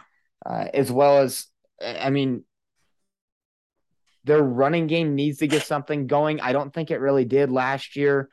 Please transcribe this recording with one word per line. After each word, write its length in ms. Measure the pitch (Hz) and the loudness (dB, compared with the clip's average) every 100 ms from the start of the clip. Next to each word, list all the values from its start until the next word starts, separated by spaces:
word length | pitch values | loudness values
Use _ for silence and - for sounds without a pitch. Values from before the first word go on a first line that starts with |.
| _ _ _ _ - | _ _ _ _ -8
uh, 200 | - 98 | -6 -4
as 180 | 135 135 | -2 0
well 280 | 123 143 143 | 2 4 4
as, 280 | 131 - - _ _ - | 2 -2 -12 _ _ -14
I 280 | 110 98 135 | -10 -6 -2
mean, 340 | 139 135 120 87 _ _ _ _ _ _ _ _ _ _ _ _ _ _ _ _ _ 135 | -2 -2 -4 -10 _ _ _ _ _ _ _ _ _ _ _ _ _ _ _ _ _ 2
their 180 | 151 | 4
running 440 | 143 123 135 170 160 | 4 2 2 2 0
game 280 | 165 160 139 | 0 0 0
needs 220 | 147 143 | 0 0
to 100 | 156 | 0
get 160 | 151 | 0
something 420 | - 147 139 151 131 | -2 -4 -4 -6 -2
going. 340 | 143 151 156 | 0 0 -2
I 100 | 127 | -2
don't 220 | 135 143 | -2 -4
think 180 | 165 156 | -6 -6
it 80 | 156 | -2
really 240 | 135 139 | 0 2
did 260 | 123 131 139 | 2 2 2
last 460 | 131 127 139 - 143 | 0 -2 -4 -6 -2
year 340 | 143 139 139 | 0 0 -2